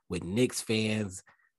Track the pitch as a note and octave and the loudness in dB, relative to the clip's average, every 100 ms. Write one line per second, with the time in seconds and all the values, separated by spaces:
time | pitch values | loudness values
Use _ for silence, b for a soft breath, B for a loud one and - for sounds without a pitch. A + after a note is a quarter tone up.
0 | _ F2 E2+ G#2+ B2 - - A2 A2 G#2+ | _ -6 -2 2 2 0 0 2 2 0
1 | G2+ F#2 - b b | -2 -8 -18 b b